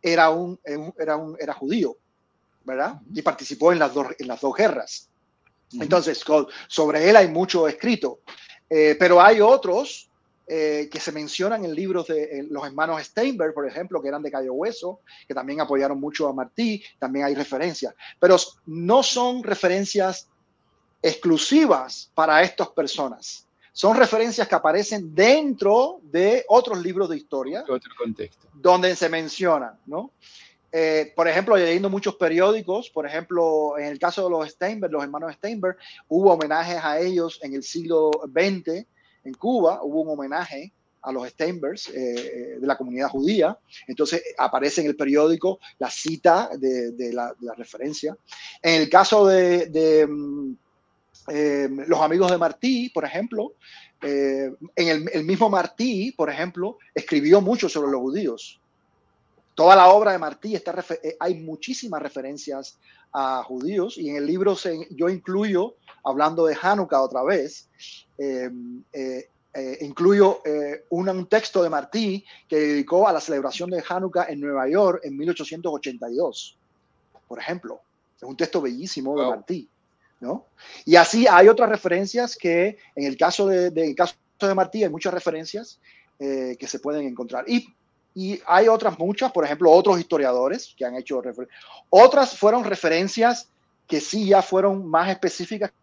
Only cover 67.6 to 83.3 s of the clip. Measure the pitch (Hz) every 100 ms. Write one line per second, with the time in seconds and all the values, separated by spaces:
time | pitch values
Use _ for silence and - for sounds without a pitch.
67.6 | _ _ - - _ - 139 131 127 123
68.6 | 120 123 _ 147 131 127 - _ _ 139
69.6 | 131 135 147 139 175 202 196 - 156 151
70.6 | 147 147 _ 170 190 185 180 220 214 190
71.6 | 170 151 139 220 214 196 _ - _ 156
72.6 | 151 147 139 170 208 165 - 143 135 -
73.6 | 180 180 - 180 185 175 170 143 143 139
74.6 | 131 175 196 175 151 139 160 170 156 165
75.6 | 170 147 139 123 120 120 165 110 - _
76.6 | _ _ _ _ _ _ _ 113 101 175
77.6 | 113 - _ _ _ _ 127 135 165 175
78.6 | 139 123 185 - 135 143 127 110 - 180
79.6 | 123 _ _ _ _ _ 120 202 _ _
80.6 | - - - 170 165 226 240 180 196 226
81.6 | 226 214 185 175 196 233 240 - 180 170
82.6 | 190 208 _ - 139 131 165